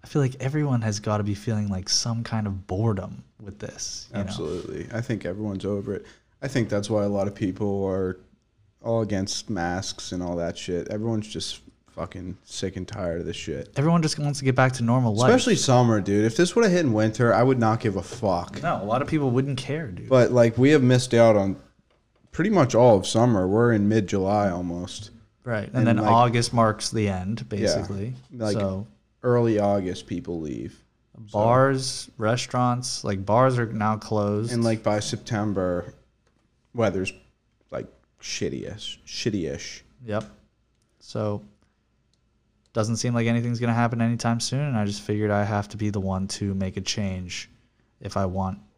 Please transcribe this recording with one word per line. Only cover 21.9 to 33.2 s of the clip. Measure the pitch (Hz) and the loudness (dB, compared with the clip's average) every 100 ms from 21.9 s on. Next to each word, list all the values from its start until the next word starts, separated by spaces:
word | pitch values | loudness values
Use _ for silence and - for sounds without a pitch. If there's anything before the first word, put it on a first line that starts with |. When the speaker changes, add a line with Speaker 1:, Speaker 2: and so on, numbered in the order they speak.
| _ _ _ _ | _ _ _ _
Speaker 2:
pretty | - 185 | -2 2
much | 202 131 113 | 4 4 6
all | 123 104 | 8 8
of | 90 | 4
summer. | 113 123 107 92 | 2 4 4 2
We're | 104 120 | 4 4
in | 110 101 | 4 4
mid-July | 110 95 101 95 104 101 | 2 2 0 2 2 2
almost. | 87 90 85 87 - - - _ _ | -2 -6 -6 -8 -12 -16 -20 _ _
Speaker 1:
Right. | 127 113 - | -6 -6 -4
And | 123 | 0
Speaker 2:
And, | 117 | 2
Speaker 1:
then | 107 | 4
Speaker 2:
like, | 107 | 4
Speaker 1:
August | 117 120 120 117 | 6 6 4 0
marks | 120 113 107 - | 2 2 2 -4
the | 113 104 | -2 0
end, | 92 92 113 | -2 -4 -6
Speaker 2:
yeah. | - | -6
Speaker 1:
basically. | 104 104 78 85 98 110 127 - | -2 0 0 -2 -8 -8 -10 -16
Speaker 2:
Like, | 127 107 | -8 -4
Speaker 1:
So | 104 98 95 104 _ _ _ | -2 -2 -4 -10 _ _ _
Speaker 2:
early | 127 120 117 107 | 0 2 4 2
August, | 101 101 92 90 - | 2 2 0 -6 -8
people | 87 - 85 | -8 -6 -6
leave. | 78 58 62 - _ _ _ | -6 -8 -10 -14 _ _ _
So | - 107 | -20 -6
Speaker 1:
bars, | 104 110 127 135 135 131 - - - | 0 4 4 4 2 -4 -8 -12 -4
restaurants, | 107 123 - 127 123 123 127 - | 0 0 -2 0 0 0 -4 -6
like, | - 98 | -4 -4